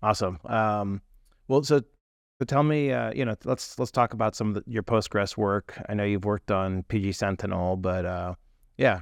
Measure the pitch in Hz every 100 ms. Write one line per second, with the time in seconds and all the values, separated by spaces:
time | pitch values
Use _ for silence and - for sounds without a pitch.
0 | 107 107 95 92 - 113 110 104 101 98
1 | - - _ _ - 139 139 147 113 _
2 | _ _ _ _ 127 139 151 151 139 123
3 | 113 - 120 107 - 127 - - 127 -
4 | 117 110 110 - 107 101 - 113 95 113
5 | - 104 98 - 104 101 - - - 104
6 | 104 101 101 104 - 98 95 92 87 107
7 | 98 95 101 98 98 92 90 92 92 90
8 | 87 87 90 92 _ _ _ - 131 92